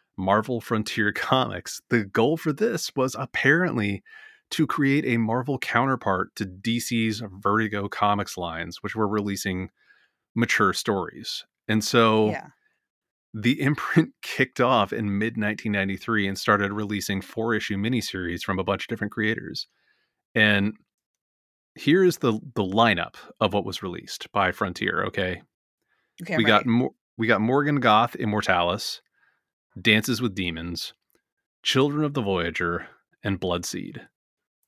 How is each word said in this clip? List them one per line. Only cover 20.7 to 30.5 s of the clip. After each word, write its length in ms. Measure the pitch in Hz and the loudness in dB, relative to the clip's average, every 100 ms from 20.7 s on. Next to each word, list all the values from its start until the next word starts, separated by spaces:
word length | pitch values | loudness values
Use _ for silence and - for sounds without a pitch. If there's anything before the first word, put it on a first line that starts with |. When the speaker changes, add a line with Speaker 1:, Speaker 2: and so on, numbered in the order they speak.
| - _ _ _ _ _ _ _ _ _ | -4 _ _ _ _ _ _ _ _ _
Speaker 1:
here 300 | - 143 185 | -4 4 6
is 140 | 185 - | 6 4
the, 160 | 123 110 127 | 0 0 -4
the 80 | 117 | -4
lineup 520 | 92 104 117 90 82 - - - | 0 4 6 4 -2 -8 -18 0
of 140 | 107 | 2
what 100 | 101 | 2
was 180 | 92 92 | -2 -8
released 480 | 95 87 - - - | -8 -10 -12 -14 -6
by 200 | 101 92 | 0 0
Frontier, 520 | - 98 - 98 85 101 | 0 -4 -2 -2 -2 -2
okay? 340 | - 92 87 _ _ _ _ _ _ _ - | -4 -4 -6 _ _ _ _ _ _ _ -16
Speaker 2:
Okay, 140 | 175 | -6
I'm 20 | - | 0
Speaker 1:
We 80 | |
got 140 | 107 104 120 | 4 4 4
Speaker 2:
ready. 20 | |
Speaker 1:
Mo-, 260 | 117 135 _ _ - | 0 -2 _ _ -6
we 100 | 113 | 2
got 140 | 104 | 2
Morgan 360 | 113 135 143 143 | 4 2 2 2
Goth 380 | 120 107 120 - | 4 4 4 -2
Immortalis, 840 | 113 104 - 90 87 98 - - _ _ _ _ _ _ _ - | -2 0 2 2 2 -2 -6 -10 _ _ _ _ _ _ _ 0
Dances 400 | 113 107 120 117 | 4 4 4 -2
with 140 | 120 | -2
Demons, 580 | 92 90 | -2 -4